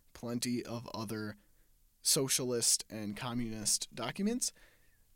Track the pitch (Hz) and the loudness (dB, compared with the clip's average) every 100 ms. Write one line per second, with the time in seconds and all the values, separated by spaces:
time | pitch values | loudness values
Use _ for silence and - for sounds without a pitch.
0 | - - 117 120 123 120 - 117 123 110 | -20 -10 -4 -2 0 0 -2 -6 -6 -6
1 | 107 110 107 104 - - - - - _ | -4 -4 -6 -8 -18 -20 -20 -20 -20 _
2 | - 156 135 - 123 120 - - - 110 | 2 4 4 2 2 2 4 4 0 -4
3 | 104 101 127 120 113 110 104 - - - | -4 -4 -2 -2 -2 -2 2 0 0 -6
4 | 117 165 202 247 - - - - - _ | -6 0 0 2 -2 -4 -20 -20 -20 _
5 | _ | _